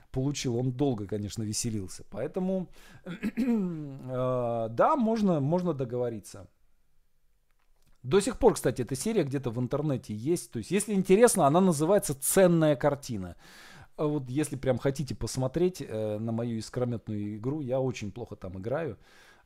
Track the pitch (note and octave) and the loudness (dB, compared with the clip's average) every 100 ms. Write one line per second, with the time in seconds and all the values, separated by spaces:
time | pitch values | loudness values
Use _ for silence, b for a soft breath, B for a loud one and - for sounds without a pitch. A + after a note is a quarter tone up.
0 | B C3 C3+ C#3+ C3+ A#2 C3 B2 C#3+ A2+ | B -2 -2 -2 -2 0 -2 0 0 0
1 | G2+ G#2+ G#2 A2 G#2+ G#2 A#2+ G#2+ F#2 - | -4 -6 -6 -6 -6 -4 -4 -4 -8 -12
2 | - G#2+ C#3+ F#3 F#3 F#3+ F3 - - - | -14 -8 -6 -4 -2 -2 -4 -14 -20 -20
3 | - E3+ G#3+ - B3 A3+ F3+ D#3+ D3 C3+ | -14 -6 -6 -2 0 0 0 -4 -8 -10
4 | B2+ B2+ B2+ B2+ A#2+ A#2 A2+ A2+ - D#4 | -8 -2 0 0 0 -2 -2 2 2 4
5 | A3 A3+ G3+ D#3+ C#3 F3 F3+ C#3 B2 B2 | 2 2 2 2 2 0 0 -2 -4 -2
6 | B2 A2 - G2+ F#2 _ _ _ _ _ | -4 -4 -12 -18 -20 _ _ _ _ _
7 | _ _ _ _ _ _ _ _ _ _ | _ _ _ _ _ _ _ _ _ _
8 | B2+ F#3 G3+ - A#3+ D#3 C#3+ B2 A#2 C3+ | 2 2 2 4 4 6 0 0 -4 -2
9 | A3 A3+ D3 C#3 B2+ A2+ B2 C#3 D#3 B2+ | 0 0 0 -2 -4 -4 -2 -2 -2 -2
10 | - G#2+ B2+ F3 - A#2+ G#2 F#3 G#3+ G3 | -4 -6 -2 -2 -2 -8 -2 -2 0 0
11 | F#3 F#3+ A#3+ - C#3+ E3 F#3+ C#3+ D#3+ G3+ | 4 8 8 6 6 6 4 4 4 4
12 | - C#3 - F#3+ F#3 E3+ D#3 D3 D3 C3+ | 2 -4 2 6 8 8 4 4 2 0
13 | - G#2+ F2+ - B B B B B - | -6 -8 -8 -12 B B B B B -4
14 | D3+ D3 B2+ C3 D3 C3 C3 B2 C#3 C3 | -2 -2 -4 -2 -2 -2 0 0 0 -2
15 | C3+ G#2+ A2+ - C3 D#3+ F3+ F3+ - A2 | -6 -4 -6 -2 -2 2 0 0 -8 -4
16 | G#2+ G#2+ A2+ A2+ A#2+ A2+ - - B2 A2+ | -4 -2 -2 -2 -2 -4 -6 -4 -4 -4
17 | - G#2 G#2 G#2+ B2 D#3 C3 C3 C3 - | -6 -6 -6 -6 -6 -6 -4 -2 -2 -4
18 | G#2 A#2+ A#2 G#2 F#2 F#2 G#2 C#3+ D#3+ F#2+ | -8 -10 -14 -12 -12 -10 -6 -4 -4 -10
19 | b b b b | b b b b